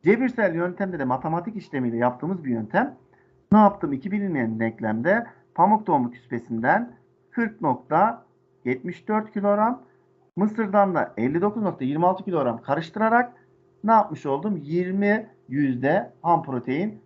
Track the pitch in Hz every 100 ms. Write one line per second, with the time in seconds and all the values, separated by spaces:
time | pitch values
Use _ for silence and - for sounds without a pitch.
0 | 156 226 254 240 202 165 180 180 196 170
1 | 131 123 165 165 170 208 - 139 123 117
2 | 123 123 160 185 143 113 104 180 277 -
3 | _ _ _ _ _ 214 208 202 165 135
4 | 196 208 202 151 113 113 113 113 110 110
5 | 147 220 233 - _ - 180 214 208 147
6 | 120 - _ 120 - 113 123 190 240 -
7 | _ _ _ - 226 - 151 123 - 156
8 | 214 240 _ _ _ _ 123 135 180 170
9 | - 214 214 208 202 208 220 254 - _
10 | _ _ _ - 208 214 214 202 196 165
11 | 113 - 123 160 202 214 196 123 131 151
12 | 175 185 196 170 127 117 - 143 160 208
13 | 220 233 247 - _ _ _ _ 208 226
14 | - 143 147 139 196 180 143 170 180 190
15 | 202 214 214 _ - 135 139 123 135 214
16 | - _ 165 175 - 127 123 135 214 -